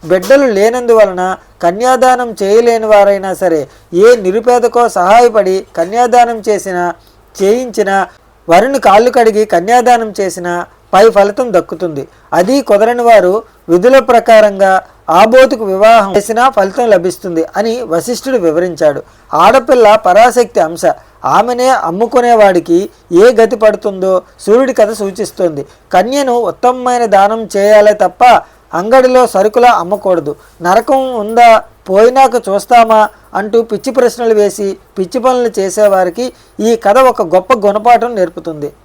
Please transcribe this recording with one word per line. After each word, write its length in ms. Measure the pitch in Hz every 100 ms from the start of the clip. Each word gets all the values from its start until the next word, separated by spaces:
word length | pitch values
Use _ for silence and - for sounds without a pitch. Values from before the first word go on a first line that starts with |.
బిడ్డలు 420 | 160 185 190 269 269
లేనందువలన 880 | 202 214 247 240 226 202 180 185 185 _ _
కన్యాదానం 720 | 170 190 247 254 254 247 240 208
చేయలేని 440 | 196 214 240 226 220
వారైనా 480 | 208 202 196 190
సరే, 340 | 180 185 160 135 _ _
ఏ 220 | 170 220 240
నిరుపేదకో 720 | 185 202 233 247 233 240 240
సహాయపడి 800 | 208 180 226 240 220 185 190 - -
కన్యాదానం 640 | 170 220 247 240 240 226 202
చేసినా, 460 | 208 196 180 175 - _ _ _ -
చేయించినా, 680 | 196 233 254 214 196 196 180 _ _ _ -
వరుని 300 | 170 240 277
కాళ్ళు 320 | 214 196 240
కడిగి 340 | 254 226 208
కన్యాదానం 720 | 214 175 180 247 240 240 220 196
చేసినా 460 | 196 170 175 175 - _ _
పై 160 | 185 226
ఫలితం 420 | 202 196 202 247
దక్కుతుంది. 560 | 185 165 165 175 147 135 _ _
అది 300 | 156 185 277
కుదరని 400 | 262 202 226 240
వారు 400 | 233 226 180 208 - _ -
విధుల 300 | 170 214 269
ప్రకారంగా 840 | 240 240 226 226 214 196 196 190 - _ -
ఆబోతుకు 540 | 165 220 254 262 240
వివాహం 520 | 208 190 220 233 196 190
చేసినా 340 | 202 220 254
ఫలితం 400 | 262 196 190 240
లభిస్తుంది 540 | 196 175 175 190 165 160 -
అని 260 | 220 233
వశిష్ఠుడు 540 | 233 165 165 247 262 254
వివరించాడు. 680 | 170 156 180 156 160 143 - _ _
ఆడపిల్ల 600 | 151 185 262 240 254 214
పరాశక్తి 680 | 214 190 185 247 240 240 -
అంశ, 220 | 160 165 175 - _ _
ఆమెనే 440 | - 175 233 247 254
అమ్ముకునేవాడికి 1200 | 247 160 175 226 247 240 233 202 180 165 170 202 _ _
ఏ 200 | 170 220
గతి 240 | 226 226 226
పడుతుందో 680 | 214 208 208 190 185 185 - _
సూర్యుడి 320 | - 226 269
కథ 200 | 233 214
సూచిస్తోంది. 760 | 220 196 190 202 - 180 147 - _ _
కన్యను 480 | 185 208 277 269 240
ఉత్తమమైన 640 | 214 - 247 254 247 247
దానం 440 | 233 196 196 226 214 202
చేయాలే 360 | 202 214 208
తప్ప 320 | 208 185 - 247 202 - _ _
అంగడిలో 520 | 160 202 262 254 254 247
సరుకులా 440 | 190 208 226 240
అమ్మకూడదు. 680 | 208 170 202 196 175 147 - _ _
"నరకం 520 | 170 196 240 269 262
ఉందా, 480 | 247 208 233 240 220 - _ -
పోయినాక 460 | 190 233 254 269 240 226
చూస్తామా?" 600 | 196 - 240 226 220 214 _ _
అంటూ 280 | - 208 226
పిచ్చి 300 | 226 202 269
ప్రశ్నలు 420 | 254 240 233 233
వేసి 420 | 214 208 - 202 190 _ -
పిచ్చి 220 | 180 254
పనులు 400 | 240 254 240 202
చేసేవారికి 720 | 190 185 208 190 180 170 247 - _ -
ఈ 160 | 214 226
కథ 220 | 202 208
ఒక 240 | 262 233
గొప్ప 320 | 180 180 185 254 202
గుణపాఠం 480 | 202 220 240 240
నేర్పుతుంది. 580 | 226 175 170 170 156 143 -